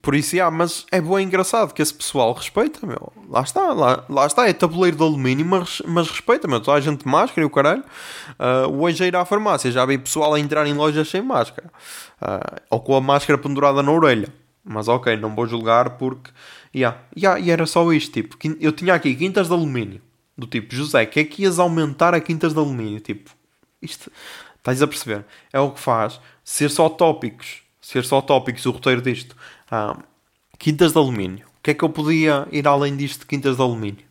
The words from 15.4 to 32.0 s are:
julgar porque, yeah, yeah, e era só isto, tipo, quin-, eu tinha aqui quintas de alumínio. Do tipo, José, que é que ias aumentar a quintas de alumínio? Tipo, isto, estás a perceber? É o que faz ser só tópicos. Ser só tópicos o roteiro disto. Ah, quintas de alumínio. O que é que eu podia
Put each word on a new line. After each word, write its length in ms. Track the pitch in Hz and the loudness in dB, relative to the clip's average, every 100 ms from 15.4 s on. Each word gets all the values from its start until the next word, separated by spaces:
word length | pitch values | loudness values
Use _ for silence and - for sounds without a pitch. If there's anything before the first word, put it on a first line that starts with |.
| 117 | -4
julgar 460 | 117 113 117 127 | -2 2 2 2
porque, 400 | 127 131 131 - _ - - _ 135 | -2 -6 -6 -16 _ -20 -20 _ -2
yeah, 240 | 123 117 _ - | -2 -2 _ 0
yeah, 240 | 190 175 | 0 2
e 120 | 175 | 2
era 160 | 165 160 | 2 2
só 260 | 175 170 | 2 4
isto, 180 | 156 - | 2 0
tipo, 260 | - 107 - | -6 -6 -6
quin-, 200 | 156 156 | -8 0
eu 120 | 156 | -2
tinha 240 | 151 175 175 | 0 2 2
aqui 200 | 147 127 | 2 -2
quintas 320 | 180 202 175 | 0 0 2
de 60 | |
alumínio. 480 | 180 156 127 104 98 _ _ _ - | 0 0 -4 -6 -12 _ _ _ -16
Do 120 | 117 | -8
tipo, 260 | 120 107 | -8 -6
José, 320 | 120 147 143 110 | -8 0 2 2
que 140 | 151 | 0
é 40 | |
que 200 | 151 - | -2 0
ias 160 | 196 170 | 0 2
aumentar 560 | 180 165 151 135 170 170 | 2 2 -2 2 2 2
a 40 | |
quintas 340 | 160 160 170 | 0 -2 0
de 60 | 156 | 0
alumínio? 400 | 147 127 107 104 | -2 -2 -6 -8
Tipo, 300 | - 101 - _ _ _ _ _ | -10 -12 -12 _ _ _ _ _
isto, 320 | 165 - - - - - - _ | -16 -16 -18 -20 -20 -20 -20 _
estás 240 | - 131 | -4 0
a 60 | 143 | 0
perceber? 380 | - 123 101 101 - _ | -2 -6 -8 -8 -20 _
É 60 | 139 | -2
o 100 | 139 | -2
que 100 | 139 | -2
faz 400 | - 117 110 - - _ | -2 0 -2 -6 -20 _
ser 280 | - - 147 | -10 -2 -2
só 180 | 147 160 | 2 0
tópicos. 720 | 160 170 - 117 - - - _ _ | 4 0 2 -8 -12 -20 -20 _ _
Ser 240 | - 131 | -6 -4
só 160 | 123 135 | 0 0
tópicos 460 | - 135 123 120 127 | 4 2 2 -4 -4
o 40 | |
roteiro 300 | 123 - 127 | -2 0 0
disto. 340 | 127 120 - - - - _ | 0 -4 -8 -20 -20 -20 _
Ah, 280 | 113 107 - - _ _ _ _ _ | -6 -4 -8 -14 _ _ _ _ _
quintas 320 | - 147 175 | -4 2 4
de 60 | 160 | 4
alumínio. 460 | 135 113 92 95 - _ | 2 0 -6 -8 -18 _
O 60 | |
que 80 | - | -4
é 20 | |
que 100 | 147 | 0
eu 60 | 160 | -2
podia 580 | 156 | -2